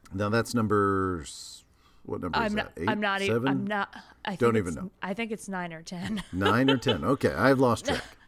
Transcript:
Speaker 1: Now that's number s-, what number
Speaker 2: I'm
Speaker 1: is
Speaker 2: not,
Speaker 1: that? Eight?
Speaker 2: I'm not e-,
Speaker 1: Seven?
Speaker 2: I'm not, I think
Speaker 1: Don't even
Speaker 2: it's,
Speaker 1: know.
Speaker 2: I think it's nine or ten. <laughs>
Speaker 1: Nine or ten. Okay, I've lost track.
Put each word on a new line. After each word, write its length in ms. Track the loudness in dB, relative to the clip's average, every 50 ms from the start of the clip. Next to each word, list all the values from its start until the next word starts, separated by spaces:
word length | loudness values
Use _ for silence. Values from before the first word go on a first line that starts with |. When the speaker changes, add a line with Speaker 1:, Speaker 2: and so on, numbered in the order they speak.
| _ -10 -6
Speaker 1:
Now 160 | -4 -2 2
that's 260 | 2 2 0 2 0
number 680 | 0 2 4 4 4 4 4 4 2 2 0 -2 -4 -6
s-, 420 | -10 -14 -16 -16 -16 -18 -20 -20 _ _ _ _ _ _ -20 -10
what 160 | -8 -8 -6
number 180 | -4 -2 -2 0
Speaker 2:
I'm 80 | 0
Speaker 1:
is 80 | 0 -2
Speaker 2:
not, 200 | -4 -4 -6 -6
Speaker 1:
that? 80 | -4 -2
Eight? 60 | -2
Speaker 2:
I'm 120 | -2 0
not 220 | -2 -2 -2 0 0
e-, 40 |
Speaker 1:
Seven? 220 | 0 0 0 0 0
Speaker 2:
I'm 180 | 0 0 -2
not, 280 | -2 -4 -4 -4 -6 -10 -18 -20 -20 -20 _ -8
I 60 | -8
think 100 | -2 2
Speaker 1:
Don't 160 | 2 4 4
even 120 | 2 0 -2
Speaker 2:
it's, 80 | -4
Speaker 1:
know. 140 | -6 -8 -10 _ -10 -8
Speaker 2:
I 120 | -8 -6
think 160 | -6 -6 -6
it's 180 | -6 -10 -8 -8
nine 240 | -8 -6 -6 -8 -10
or 100 | -12 -12
ten. 400 | -12 -10 -8 -6 -6 -6 -6 -6 -6
<laughs> 40 | -4
Speaker 1:
Nine 360 | 0 2 2 4 4 6 4
or 80 | 4 4
ten. 260 | 2 0 0 0 2
Okay, 280 | 0 0 2 2 0 2
I've 280 | 4 4 4 6 6
lost 240 | 6 4 4 2 0
track. 180 | -4 -4 -4 -4 -10 -18 -20 -20